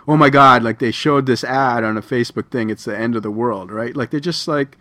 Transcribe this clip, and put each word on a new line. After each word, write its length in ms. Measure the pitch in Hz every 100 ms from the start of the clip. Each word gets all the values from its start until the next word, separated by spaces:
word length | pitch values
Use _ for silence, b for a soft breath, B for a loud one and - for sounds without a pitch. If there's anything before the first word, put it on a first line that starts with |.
| B
"Oh 100 | 151
my 120 | 147
God, 320 | 139 135 123
like, 160 | 113 113
they 120 | 120
showed 360 | - 156 143 131
this 160 | 117
ad 400 | 123 131 131 120
on 140 | 110 107
a 40 |
Facebook 460 | - 127 117 - -
thing, 200 | 131 110
it's 140 | 107 -
the 120 | 104
end 180 | 113 117
of 60 |
the 80 | 107
world," 400 | 107 120 101 92
right? 240 | 107 117 143
Like, 140 | 113
they're 120 | 151
just 260 | 175 160 -
like, 300 | 147 135 _